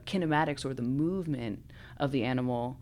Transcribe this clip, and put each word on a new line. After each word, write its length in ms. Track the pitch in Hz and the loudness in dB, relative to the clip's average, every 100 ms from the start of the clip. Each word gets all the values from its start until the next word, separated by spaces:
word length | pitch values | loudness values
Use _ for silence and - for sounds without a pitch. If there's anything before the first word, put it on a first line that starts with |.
| - | -2
kinematics 600 | 190 160 151 156 139 135 | 0 4 4 4 0 -4
or 80 | |
the 80 | 127 | -2
movement 800 | 120 135 165 190 165 131 113 - - - - - | 0 2 2 0 0 -2 -2 -6 -10 -18 -14 -2
of 140 | 143 | 0
the 120 | 135 | 2
animal, 560 | 117 127 127 120 123 127 | 2 2 2 0 -2 -6